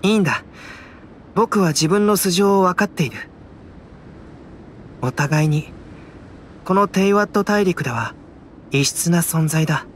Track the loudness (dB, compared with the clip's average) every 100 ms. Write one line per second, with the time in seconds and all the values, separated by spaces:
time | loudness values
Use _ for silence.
0 | 2 2 0 -2 -8 -20 -20 -20 -20 -20
1 | -20 -20 -10 -2 0 0 0 0 2 2
2 | 2 2 0 2 4 4 4 2 -2 -2
3 | -4 -4 -18 -20 -20 -20 -20 -20 -20 -20
4 | -20 -20 -20 -20 -20 -20 -20 -20 -20 -6
5 | -6 -4 0 2 2 0 -2 -14 -20 -20
6 | -20 -20 -20 -20 -20 -20 -2 2 2 2
7 | 2 4 2 0 0 2 2 0 -4 -4
8 | -6 -10 -20 -20 -20 -20 -4 0 0 -2
9 | 0 0 2 0 0 0 0 -2 -4